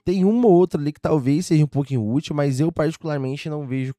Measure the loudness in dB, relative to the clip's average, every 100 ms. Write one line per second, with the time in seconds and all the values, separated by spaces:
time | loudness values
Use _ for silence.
0 | -2 2 2 4 6 6 4 0 -4 -4
1 | -2 0 2 0 2 2 2 0 -2 -2
2 | -2 -2 -4 -4 -2 0 -2 -2 -4 -4
3 | -6 -6 -6 -8 -10 -10 -6 -6 -6